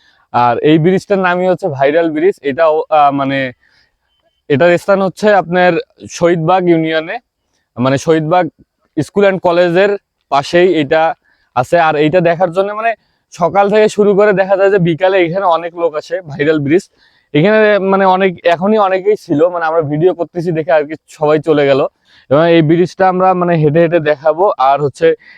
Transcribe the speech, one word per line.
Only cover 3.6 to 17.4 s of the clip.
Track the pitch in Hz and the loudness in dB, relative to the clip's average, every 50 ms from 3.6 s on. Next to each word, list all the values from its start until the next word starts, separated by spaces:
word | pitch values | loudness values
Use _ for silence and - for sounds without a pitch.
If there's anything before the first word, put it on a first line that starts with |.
| _ _ _ _ _ _ _ _ _ _ _ _ _ _ _ _ _ | _ _ _ _ _ _ _ _ _ _ _ _ _ _ _ _ _
এটার | - 147 131 170 175 175 | -2 0 2 4 2 2
স্থান | 165 - - 196 190 | 2 0 0 0 0
হচ্ছে | 190 185 - - 208 214 208 | 0 -4 -4 -2 0 2 2
আপনার | 185 170 165 175 180 180 180 165 156 - _ _ - 101 95 | 2 0 0 0 0 2 2 0 -2 -6 _ _ -20 -20 -14
শহীদবাগ | - - 175 170 180 170 156 170 185 190 180 175 | -6 -2 0 0 0 0 0 0 0 0 2 2
ইউনিয়নে, | 170 160 160 160 160 160 156 175 214 247 _ _ _ _ _ _ _ _ _ _ - | 0 0 0 -2 -4 -4 -4 -6 -12 -14 _ _ _ _ _ _ _ _ _ _ -8
মানে | 120 123 131 139 | -4 -2 -2 -2
শহীদবাগ | 131 - 165 160 160 156 151 175 180 175 147 _ _ - _ _ _ _ _ - 156 | -2 0 0 0 0 0 0 0 0 0 -2 _ _ -20 _ _ _ _ _ -6 -6
স্কুল | 143 - - 202 202 | -6 -4 -2 0 0
and | 196 190 180 | 0 0 0
কলেজের | - 180 170 175 180 175 165 180 202 - 202 - _ _ _ _ _ - | -2 0 0 2 0 2 2 2 2 0 0 -4 _ _ _ _ _ -4
পাশেই | 139 139 139 - - 175 180 190 165 160 | -2 -2 -2 0 0 2 2 2 2 0
এটা | 143 131 160 160 160 165 - _ _ _ _ _ _ _ - | 0 0 0 0 0 0 -4 _ _ _ _ _ _ _ -4
আছে। | - 131 - 170 170 | -4 -2 0 0 2
আর | 160 160 156 | 2 2 0
এইটা | 147 151 151 175 185 | 0 0 2 2 2
দেখার | 165 165 170 156 185 175 | 0 0 0 0 -2 -2
জন্য | 165 190 196 202 208 | -2 -4 -4 -4 -6
মানে | 214 220 233 214 _ _ _ _ _ _ _ | -4 -4 -6 -6 _ _ _ _ _ _ _
সকাল | - - 175 165 170 196 202 208 | -8 -4 -4 -2 0 0 0 2
থেকে | 208 220 214 220 | 2 2 2 2
শুরু | - - 208 208 202 | 2 0 0 2 4
করে | 190 208 214 196 | 2 2 2 2
দেখা | 185 190 190 202 | 0 0 0 0
যায় | 180 196 190 | 2 2 2
যে | 202 196 | 2 2
বিকালে | 165 170 165 147 185 185 196 | 0 0 -2 0 0 0 2
এখানে | 190 175 160 170 196 202 | 0 0 -2 -2 -4 -2
অনেক | 180 165 165 170 170 170 | -2 -2 -2 -4 -8 -8
লোক | 175 170 160 147 | -4 -4 -4 -4
আসে | 151 - - 165 190 | -6 -8 -8 -10 -10
ভাইরাল | 180 151 135 - 143 156 160 156 | -10 -10 -8 -4 -2 -2 -2 -2
ব্রিজ। | 139 135 160 196 - _ _ _ _ _ _ _ _ _ - | 0 0 -2 -2 -2 _ _ _ _ _ _ _ _ _ -2
এখানে | 147 | 0